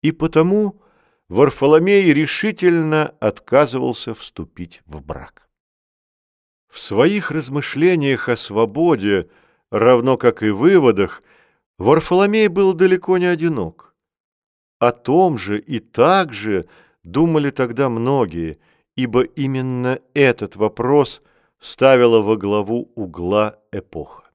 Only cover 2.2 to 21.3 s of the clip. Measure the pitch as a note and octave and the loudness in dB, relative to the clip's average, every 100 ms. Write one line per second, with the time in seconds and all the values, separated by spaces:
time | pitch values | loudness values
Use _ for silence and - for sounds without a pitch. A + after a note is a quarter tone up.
2.2 | D3+ - G#3+ G#3+ F3+ E3+ D#3 D#3 D3+ _ | 0 -2 -4 0 0 0 0 -2 -2 _
3.2 | A2 - - C3 D3 B2+ B2+ A#2+ - A2 | -4 -4 0 2 2 -2 -6 -6 -10 -14
4.2 | - - E2 - F2 - _ D2+ C#2 C#2 | -16 -16 -16 -14 -18 -18 _ -20 -14 -16
5.2 | C2+ _ _ _ _ _ _ _ _ _ | -16 _ _ _ _ _ _ _ _ _
6.2 | _ _ _ _ _ - - G#2 D3+ G#3 | _ _ _ _ _ -18 -6 0 2 0
7.2 | E3+ D#3 C3 C#3+ - C3+ E3+ F3+ C#3 B2+ | -4 -8 -6 -8 -6 0 0 2 -2 -2
8.2 | - A#2 - G#2 A2 A#2 E3+ C3+ G2+ G2 | -2 -6 -4 -2 -2 0 0 0 0 -2
9.2 | E2+ _ _ _ _ G#2+ A2+ B2+ B2 B2+ | -2 _ _ _ _ 0 4 4 2 2
10.2 | A#2+ A2+ G#2+ G2 D3+ F#3+ C3 G2 G2 - | 0 0 -4 2 4 4 4 2 -2 -6
11.2 | _ _ _ _ _ _ G2 D#3+ - F3+ | _ _ _ _ _ _ 2 2 2 0
12.2 | G3+ G#3+ G#3+ F3 G3 F3 F#3 F#3 F#3 F#3 | 2 2 0 2 0 2 2 2 0 0
13.2 | F3+ F3 E3 C#3+ E2+ _ - _ _ _ | 0 0 -2 -4 -8 _ -20 _ _ _
14.2 | _ _ _ _ _ _ A#2+ - - D#3 | _ _ _ _ _ _ -2 0 -2 2
15.2 | F#3 C3 F#2+ G#2 - B2 _ - C#3 F#3+ | 2 -2 -6 -8 -6 -10 _ 0 2 2
16.2 | E3+ G#2+ G#2+ G2 E2+ _ _ _ E2+ G2 | -2 -8 -4 -4 -6 _ _ _ -8 -2
17.2 | E3+ D#3 C#3+ C3+ B2+ A#2 C#3 A2+ A#2+ C#3 | 0 0 -2 -4 -6 -2 -2 -2 -2 0
18.2 | G#2 E2 E2 D2+ _ _ _ - B2+ A#2 | -2 -4 -10 -12 _ _ _ -8 -2 0
19.2 | B2 - C3+ C3 C3 B2+ B2 B2+ _ - | 0 -4 -6 -4 -6 -4 -4 -6 _ 0
20.2 | C#3 A#2 G2+ G2 G#2 - A#2+ D3 C3+ - | 2 2 -8 -4 -4 -2 0 2 0 -4
21.2 | _ | _